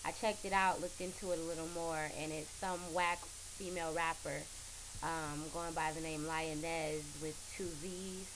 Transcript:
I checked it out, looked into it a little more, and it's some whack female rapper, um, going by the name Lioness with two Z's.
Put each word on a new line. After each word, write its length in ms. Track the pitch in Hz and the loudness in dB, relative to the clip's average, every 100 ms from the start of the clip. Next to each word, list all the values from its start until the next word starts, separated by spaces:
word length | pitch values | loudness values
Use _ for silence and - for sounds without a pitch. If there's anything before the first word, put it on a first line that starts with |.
I 80 | - | 0
checked 320 | - 220 202 | 2 2 2
it 80 | 202 | 4
out, 300 | 196 190 175 | 6 6 6
looked 180 | 180 - | 0 -2
into 320 | 185 185 190 | -2 -2 0
it 60 | 170 | 2
a 40 | |
little 240 | 165 165 165 | 2 -2 -2
more, 420 | 170 165 156 151 - | 0 2 2 0 0
and 100 | 156 | -2
it's 200 | 156 151 | -2 -4
some 300 | - 190 175 175 | -2 0 0 0
whack 280 | 165 175 175 - - - - | 4 4 2 -2 -6 -8 -4
female 380 | 190 180 165 | -2 0 2
rapper, 480 | 160 165 165 156 147 151 - - - - - | 2 2 0 -2 -2 -4 -6 -6 -6 -6 -2
um, 420 | 156 165 151 147 156 | 0 0 0 -2 -2
going 180 | 170 170 | -2 -2
by 180 | 165 156 | 0 0
the 100 | 156 | 0
name 240 | 160 156 160 | -2 -2 0
Lioness 760 | 160 160 151 165 165 156 156 147 143 | 0 0 0 0 2 2 0 -2 -4
with 140 | 156 151 - - | -4 -4 -6 -4
two 80 | 180 151 | -4 -2
Z's. 480 | 175 180 190 185 196 | -4 -4 -4 -4 -6